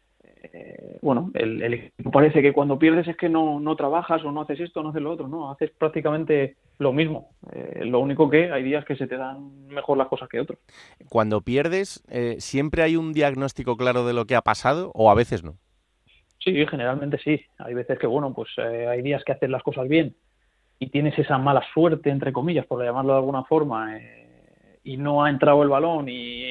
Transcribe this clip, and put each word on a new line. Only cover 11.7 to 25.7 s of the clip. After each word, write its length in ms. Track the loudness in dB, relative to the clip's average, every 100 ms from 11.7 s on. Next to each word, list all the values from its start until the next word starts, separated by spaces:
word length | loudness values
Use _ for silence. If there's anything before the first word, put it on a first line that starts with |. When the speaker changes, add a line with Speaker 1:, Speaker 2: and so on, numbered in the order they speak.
| -2 -4 -10 -10
Speaker 2:
eh, 260 | -6 -4 -6
¿siempre 440 | -4 -2 0 0
hay 120 | 2 2
un 180 | 0
diagnóstico 640 | 0 0 0 -4 -4 -4 0
claro 280 | 0 2 0
de 80 |
lo 120 | 0 0
que 100 | 2
ha 60 |
pasado 500 | 2 2 0 0 -2
o 160 | 4 6
a 40 | 8
veces 280 | 4 -2
no? 120 | -8 -16 _ _ _ _ _ _ _ _
Speaker 1:
Sí, 260 | -2 0 0
generalmente 500 | -2 -2 -4 -4 -4
sí. 180 | 0 -2 -4 -16
Hay 160 | -10
veces 240 | -6 -4 -2
que, 80 | 0
bueno, 260 | 0 -2
pues, 160 | -6 -10 -6
eh, 300 | -6 -4 -4
hay 140 | -4
días 220 | -2 -4
que 80 | -4
haces 180 | -2 -2
las 140 | -2
cosas 240 | -4 -6 0
bien 280 | 2 2 -4 _ _ _ _ _ _
y 100 | -6
tienes 280 | -2 0 0
esa 200 | 0 0
mala 240 | 2 2 0
suerte, 360 | 2 2 2 0
entre 200 | 0 -2
comillas, 340 | -2 -2 -2 -2
por 160 | -4
llamarlo 300 | -2 0 2
de 60 | 2
alguna 240 | 2 -2
forma, 540 | 0 0 2 -2 -6 -10
eh, 800 | -18 -20 -20 _ _ _ _ _
y 120 | -12 -6
no 260 | 0 2
ha 60 | 2
entrado 340 | 4 6 8
el 60 |
balón 380 | 6